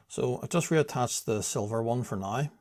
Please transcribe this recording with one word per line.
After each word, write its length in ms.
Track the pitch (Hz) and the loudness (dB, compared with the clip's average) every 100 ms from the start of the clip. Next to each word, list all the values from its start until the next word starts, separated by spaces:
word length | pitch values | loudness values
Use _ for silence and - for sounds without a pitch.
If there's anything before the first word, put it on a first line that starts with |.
| - | -10
so 320 | - 127 123 | -2 -2 -2
I've 80 | - | 0
just 200 | 170 160 | 0 4
reattached 540 | 160 143 131 123 - | 4 4 2 0 0
the 180 | - 107 | 0 0
silver 400 | 98 123 104 113 | 0 -2 0 0
one 200 | 113 120 | 0 0
for 140 | 123 104 | -2 -4
now 340 | 95 117 147 - | -2 -2 -2 -4